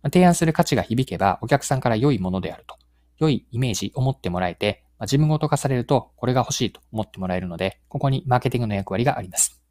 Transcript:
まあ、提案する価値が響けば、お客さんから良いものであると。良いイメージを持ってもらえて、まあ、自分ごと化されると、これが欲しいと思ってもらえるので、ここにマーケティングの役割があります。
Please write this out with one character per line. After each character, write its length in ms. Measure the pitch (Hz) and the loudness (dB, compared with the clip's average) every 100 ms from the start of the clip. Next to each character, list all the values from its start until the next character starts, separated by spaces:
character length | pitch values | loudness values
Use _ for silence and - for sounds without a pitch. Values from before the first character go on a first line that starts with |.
ま 40 | - | 2
あ、 20 | |
提 160 | 180 180 | 6 6
案 100 | 175 | 6
す 100 | 165 | 2
る 80 | |
価 100 | - | 2
値 140 | - 131 | 2 2
が 60 | |
響 260 | 85 117 135 | 0 0 -2
け 80 | 87 | 0
ば、 220 | 98 - | 0 0
お 60 | 120 | 0
客 180 | 143 - | 0 0
さ 100 | 131 | -2
ん 60 | |
か 80 | 123 | 0
ら 80 | 110 | 2
良 160 | 139 | 2
い 60 | 120 | 2
も 120 | 92 | 0
の 80 | 92 | -2
で 140 | 87 | -4
あ 40 | - | -10
る 60 | - | -18
と。 120 | - _ _ _ _ | -20 _ _ _ _
良 120 | 156 | 0
い 160 | 123 _ | 0 _
イ 80 | 117 | -4
メ 120 | 131 | -2
ー 20 | |
ジ 180 | 101 98 - | -2 -4 -2
を 60 | |
持 100 | 131 | -2
っ 80 | 135 | 0
て 100 | 90 | -4
も 100 | 90 | -2
ら 80 | 90 | -2
え 80 | 82 | -2
て、 280 | 101 - _ _ | -4 -4 _ _
ま 40 | |
あ、 20 | 110 | -2
自 120 | 135 | 2
分 100 | 156 | 2
ご 100 | 151 | 0
と 100 | 151 | 0
化 80 | 143 | -2
さ 100 | 147 | 0
れ 80 | 127 | -2
る 100 | 120 | 2
と、 260 | 135 - _ | 0 0 _
こ 100 | 120 | 0
れ 60 | |
が 80 | 127 | 0
欲 120 | 120 | 0
し 120 | - 110 | -2 -4
い 60 | |
と 100 | - _ | -4 _
思 120 | 110 | -8
っ 80 | 107 | -8
て 80 | - | -6
も 80 | 92 | -4
ら 80 | 92 | -4
え 60 | |
る 60 | 90 | -4
の 100 | 85 | -4
で、 240 | 95 - _ | -6 -6 _
こ 100 | 131 | -4
こ 100 | 139 | -2
に 140 | 135 135 | -2 0
マ 120 | 123 | 0
ー 20 | |
ケ 100 | 127 | 0
テ 80 | 120 | -2
ィ 40 | |
ン 20 | |
グ 40 | 113 | -2
の 80 | 101 | -2
役 160 | 98 | -2
割 120 | 95 | -2
が 140 | 127 131 | 0 -2
あ 40 | |
り 80 | 95 | -8
ま 80 | - | -4
す。 240 | - _ _ | -4 _ _